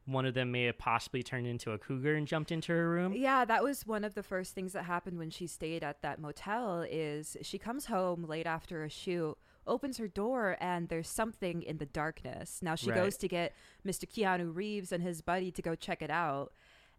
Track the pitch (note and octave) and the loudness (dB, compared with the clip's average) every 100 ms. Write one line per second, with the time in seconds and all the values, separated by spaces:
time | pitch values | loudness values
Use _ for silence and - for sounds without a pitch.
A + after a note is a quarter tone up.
0 | - C3 C3 B2 B2 B2 A#2+ A#2 - A#2 | -2 0 2 2 2 2 2 2 2 2
1 | - C3 A#2+ B2+ A#2+ A#2+ - G#2+ - C3+ | 2 -4 -2 -2 -2 -2 -2 -4 -2 0
2 | C3+ D#3 D3 D#3+ D3+ E3 D#3 E3+ E3+ E3+ | 2 2 2 0 0 -2 2 2 4 2
3 | F3+ G#3 C4 C4+ B3 A3+ A#3 C#4 G#3+ G#3+ | 2 2 4 6 6 4 4 0 -2 -2
4 | G#3 G#3 G3 F#3+ F#3 - F#3 F#3+ E3+ F3 | -2 -4 -4 -2 -2 -4 -4 -4 -2 -2
5 | F#3+ F3 D#3+ - E3+ - D#3+ E3 D#3 D3 | -2 -4 -6 -6 -8 -4 -4 -2 -4 -4
6 | D3+ - D3+ D3 - G#3+ A#3+ E3+ E3 D#3 | -4 -4 -6 -8 -2 -2 0 0 -2 -2
7 | D#3 D3 D#3 - - F#3 - B3+ - G#3 | -2 -4 -6 -8 -8 -6 -4 -6 -2 2
8 | F#3 E3+ E3+ D#3 E3 D#3+ - D#3+ D#3 - | 2 0 -2 -2 -2 -2 -4 -6 -4 -4
9 | - F3 D#3+ - - - - A#3+ C#4+ A#3 | -2 0 0 -2 -12 -8 0 0 0 -4
10 | A3 G3 G#3 B3+ G#3 F3+ F3+ F3 E3 E3 | -4 -2 0 2 2 2 2 0 0 -2
11 | E3 - A3 G#3+ F#3 E3+ - D#3+ D3 - | -2 0 -2 0 -2 -2 -2 -4 -4 -2
12 | D3+ D#3 - B2 - - F3+ E3 A#2+ A3+ | -2 -2 -8 -10 -10 -4 -2 0 2 4
13 | F#3 - F#3+ F3 E3+ - - - G3 F3+ | 4 2 0 2 0 -2 -16 -8 -4 -4
14 | - - G3 F3+ E3+ E3 G#3 G#3 F#3 F3 | -4 2 4 4 2 -2 -2 -2 0 0
15 | F3 E3+ D#3 F3+ F#3 F3 E3+ E3 - F3 | 0 -2 0 2 2 -2 -2 -2 -2 -4
16 | D3+ D#3 E3 C#3 C#3 - - - - | 0 2 2 2 -2 -8 -20 -20 -20